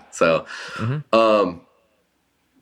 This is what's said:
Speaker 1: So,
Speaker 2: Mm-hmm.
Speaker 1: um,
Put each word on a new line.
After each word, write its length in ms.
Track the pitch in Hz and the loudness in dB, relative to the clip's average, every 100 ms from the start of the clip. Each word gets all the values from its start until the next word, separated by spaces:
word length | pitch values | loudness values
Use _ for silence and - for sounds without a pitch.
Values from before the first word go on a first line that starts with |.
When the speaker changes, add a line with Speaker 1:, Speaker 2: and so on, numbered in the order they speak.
| - | -8
Speaker 1:
So, 340 | - 85 78 - - - - | 0 0 0 -4 -16 -14 -8
Speaker 2:
Mm-hmm. 400 | 110 147 - 113 | -6 -6 0 2
Speaker 1:
um, 460 | 113 107 92 87 - _ _ _ _ _ _ _ _ _ | 4 2 0 -6 -18 _ _ _ _ _ _ _ _ _